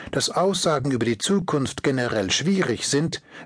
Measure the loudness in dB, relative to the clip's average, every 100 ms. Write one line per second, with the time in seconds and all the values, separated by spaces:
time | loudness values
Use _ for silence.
0 | -6 -2 0 2 2 2 0 0 0 0
1 | 0 0 2 0 2 0 -2 -2 0 0
2 | 0 0 0 0 2 2 2 -2 0 0
3 | 0 -4 -12 -20